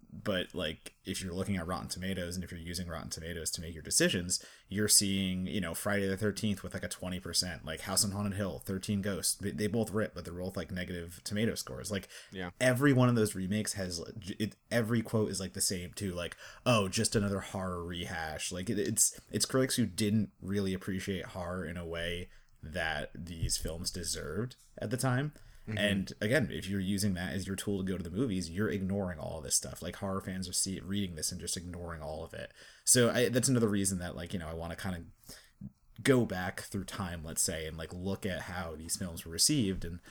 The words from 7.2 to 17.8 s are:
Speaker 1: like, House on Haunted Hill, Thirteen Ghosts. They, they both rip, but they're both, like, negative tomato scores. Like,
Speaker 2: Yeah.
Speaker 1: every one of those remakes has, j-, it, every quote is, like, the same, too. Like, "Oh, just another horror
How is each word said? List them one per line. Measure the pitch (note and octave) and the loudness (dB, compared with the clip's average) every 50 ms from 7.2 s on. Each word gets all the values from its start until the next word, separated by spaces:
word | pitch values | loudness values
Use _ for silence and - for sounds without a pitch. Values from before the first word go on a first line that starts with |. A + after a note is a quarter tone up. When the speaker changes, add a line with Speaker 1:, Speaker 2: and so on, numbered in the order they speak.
| - F2 E2 - F#2 F2+ E2 - - | -4 -2 0 0 0 0 -2 -6 -6
Speaker 1:
like, | D#2+ D#2+ - | -6 -6 -4
House | - G2 F#2+ F2 - | -4 0 2 2 2
on | G2+ | 2
Haunted | F#2+ G2+ G#2 G2+ F#2 | 2 0 0 0 0
Hill, | G2+ G2+ F#2 D2 - | 0 0 0 -2 -4
Thirteen | - - F#2+ F#2+ - - G#2 G2 | -4 -4 -4 -2 0 2 2 2
Ghosts. | F#2+ G#2 G2 D#2 - - - | 2 0 0 0 0 0 0
They, | - F#2 G2+ | 0 -2 -2
they | - D2+ G#2 | 0 0 0
both | G2+ G2+ A2+ G#2+ G2+ | 2 2 2 0 2
rip, | F#2 A2 G#2 - - | 0 0 0 -2 -4
but | F2+ E2+ | -8 -10
they're | E2 F2 | -8 -6
both, | F2 F2+ F#2 - | -6 -6 -4 -4
like, | F#2+ E2+ - | -4 -4 -4
negative | F#2+ F2+ F2+ F2 F2+ F2 E2+ F2 F2 - - | -4 -4 -4 -4 -4 -6 -6 -8 -10 -10 -6
tomato | - G2 G#2 A#2 G#2+ - | -4 0 2 2 2 0
scores. | - - - B1 C2+ - - | -2 -4 -6 -8 -8 -4 -4
Like, | G#2 G2 - - - - - - | -4 -4 -4 -8 -14 -18 -16 -10
Speaker 2:
Yeah. | - F#2+ F#2 F2 - - | -8 -6 -6 -6 0 2
Speaker 1:
every | B2+ B2+ B2 A#2+ C#3+ D3 C3+ | 4 4 6 8 8 8 8
one | B2+ B2+ B2 | 10 8 8
of | A#2+ | 8
those | A#2 A2 G#2+ - | 6 6 4 4
remakes | F#2+ F#2+ F2+ G#2 G#2+ G#2 - - | 0 0 2 2 2 0 0 -2
has, | - F#2 F2+ F2 E2+ - - - - | -2 -2 -4 -4 -4 -6 -8 -10 -10
j-, | F2 F2 - | -8 -6 -2
it, | - G#2+ G2+ - _ _ - | -2 -2 -2 -2 _ _ 0
every | A#2 A#2+ A2+ G#2 A#2+ A2+ | 2 2 4 4 2 2
quote | A2+ - - A2 G#2+ - | 2 2 2 2 2 2
is, | F#2+ F#2+ | 0 -2
like, | F#2+ F2 - | -4 -4 -2
the | G2 | 0
same, | - - G2+ F2 F2+ E2+ - | 0 0 0 -2 -4 -6 -6
too. | - G#2 F#2+ F2 | -4 -4 -2 -2
Like, | F2 E2+ E2 - - - - - - - | -2 -4 -6 -6 -10 -16 -18 -10 0 4
"Oh, | B2 A#2+ G#2+ G2 | 6 6 6 6
just | F#2 - A2+ G#2+ - - | 4 4 2 4 4 4
another | A2+ G2+ G2+ G2+ F#2+ | 4 4 4 2 0
horror | - - - F#2+ F#2 F#2 F2+ F2 | -2 -4 -4 -4 -2 -2 -2 -4